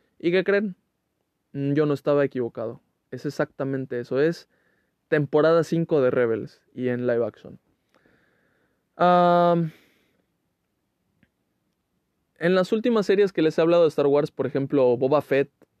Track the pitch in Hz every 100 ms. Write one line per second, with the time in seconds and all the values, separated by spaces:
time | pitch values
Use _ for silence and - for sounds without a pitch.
0 | _ _ 170 185 190 202 208 - _ _
1 | _ _ _ _ _ 139 139 143 151 139
2 | 151 143 139 127 120 - 113 131 _ _
3 | _ 127 147 - 147 - 135 135 131 120
4 | 120 127 160 170 - _ _ _ _ _
5 | - 156 143 151 156 165 156 165 165 156
6 | 127 127 120 107 139 _ _ - 123 123
7 | 123 117 110 - - - _ _ _ _
8 | _ _ _ _ _ _ _ _ _ -
9 | 180 175 175 175 175 170 160 - _ _
10 | _ _ _ _ _ _ _ _ _ _
11 | _ _ _ _ _ _ _ _ _ _
12 | _ _ _ - 165 185 185 220 240 220
13 | 202 196 196 - 160 160 165 175 160 -
14 | 143 143 151 - 131 135 139 139 127 120
15 | 131 147 - 135 139 _ _ _